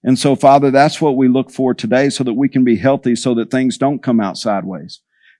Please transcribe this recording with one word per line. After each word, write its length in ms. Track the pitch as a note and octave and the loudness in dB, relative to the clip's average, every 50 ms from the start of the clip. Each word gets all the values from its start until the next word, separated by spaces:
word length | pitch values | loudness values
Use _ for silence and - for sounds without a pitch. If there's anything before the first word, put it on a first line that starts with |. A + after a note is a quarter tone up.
| - | 0
And 160 | A#2+ C3 B2 | 0 -2 0
so, 160 | - C#3+ C3+ | 2 0 0
Father, 360 | B2 - C3+ C#3 C#3 C#3+ C#3 | 2 4 4 4 4 4 2
that's 280 | B2+ C3+ C#3+ D#3 - - | 4 4 2 2 0 0
what 160 | E3 D3+ C3+ | -2 0 2
we 120 | C3 C3+ | 2 2
look 240 | B2+ B2 B2+ B2 - | 2 2 0 -2 -4
for 220 | - - C3 B2+ A#2+ | -6 -4 -2 -2 -2
today 360 | - - A2 A#2+ B2+ C#3 C#3 | -2 -2 -2 0 0 0 0
so 140 | C3+ - C3+ | -2 -2 -4
that 100 | B2+ A2 | -4 -2
we 160 | A#2+ C#3+ C3+ | 0 -2 0
can 140 | - C3 B2+ | 2 2 2
be 120 | A#2+ A2+ | 2 2
healthy, 400 | G2+ F#2+ C3+ C#3 C#3 - B2+ A#2 | 2 2 0 0 0 0 -2 -2
so 200 | A2+ - C3 A#2+ | -2 -2 -2 -2
that 140 | A#2 A2+ - | -2 -2 -2
things 280 | - B2+ C3 B2+ A2+ | -2 -2 -2 -2 -2
don't 260 | - C3+ C#3 D3 B2+ - | -2 -2 -2 -2 -4 -4
come 160 | - A#2+ A2+ | 0 0 0
out 180 | G#2 F#2+ E2 | 0 -2 -6
sideways. 640 | - - A2+ G#2 G2 F2 F#2 F2+ D2+ D2+ - - _ _ _ _ _ _ _ _ _ | -6 -4 -4 -4 -4 -6 -8 -12 -12 -14 -18 -20 _ _ _ _ _ _ _ _ _